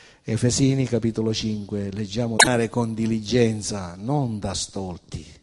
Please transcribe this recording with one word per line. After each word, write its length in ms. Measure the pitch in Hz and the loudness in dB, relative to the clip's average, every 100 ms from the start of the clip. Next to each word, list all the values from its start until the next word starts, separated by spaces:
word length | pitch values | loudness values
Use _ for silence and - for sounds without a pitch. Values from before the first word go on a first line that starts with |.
| - - | -20 -16
Efesini 640 | - 113 123 - 135 135 123 | -4 2 2 4 4 4 2
capitolo 480 | 117 113 110 110 | 2 2 0 0
cinque, 560 | 110 110 107 101 104 101 | 0 -2 -4 -4 -4 -4
leggiamo, 420 | 98 101 107 117 110 | -4 -4 -2 -2 2
"Andare 300 | 127 120 113 | 4 4 2
con 260 | 120 113 | 0 -2
diligenza, 1000 | 110 113 113 104 123 117 107 98 104 87 90 | 0 0 0 2 4 4 2 -4 -6 -8 -8
non 400 | 110 147 127 107 | -4 -2 0 -2
da 160 | 101 | -4
stolti, 720 | 95 - 101 95 82 - - - - | -6 -6 -6 -8 -8 -10 -12 -12 -20